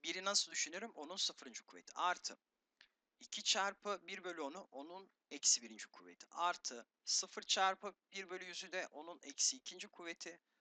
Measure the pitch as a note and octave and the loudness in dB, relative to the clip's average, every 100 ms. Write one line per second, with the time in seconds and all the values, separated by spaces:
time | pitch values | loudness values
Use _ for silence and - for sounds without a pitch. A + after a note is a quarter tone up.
0 | E3 F3 F#3+ G3+ - E3 D#3 E3+ A3+ E3 | -4 0 4 4 4 0 -2 -2 -6 -8
1 | D3+ G3 - E3 C3+ A2+ - F2+ - - | -6 0 0 -2 -8 -12 -12 -14 -8 2
2 | F3 F3 - - _ _ _ _ - _ | 2 2 -2 -8 _ _ _ _ -20 _
3 | _ _ - - G#3+ G#3+ G3 G3 G#3 F#3+ | _ _ -10 -2 4 4 4 0 -2 -2
4 | E3+ G3 F3+ E3+ C#3 F3 F#3 C3+ D3+ F3+ | -4 -6 -4 -4 -4 -6 -10 -10 -10 -10
5 | G3 _ - C#3+ - - A#2 D3 - - | -14 _ -12 2 6 6 4 -12 -14 -14
6 | F2+ F2 - - F3 F3 - A#2+ A2+ _ | -16 -18 -10 0 2 2 -4 -8 -10 _
7 | - - F#3+ - - - F#3+ F#3+ G#3 - | 0 0 0 -2 2 6 6 4 -2 -10
8 | _ G3 F#3+ F#3 F#3 F3 F#3 F3+ D3+ C#3 | _ -8 -6 -6 -6 -8 -4 -4 -4 -6
9 | D#3+ D#3 C3+ C#3 - C3+ - F3 G#3 - | -10 -10 -8 2 2 2 -4 -10 -12 -8
10 | E3+ E3+ E3+ E3+ _ _ | -8 -6 -8 -12 _ _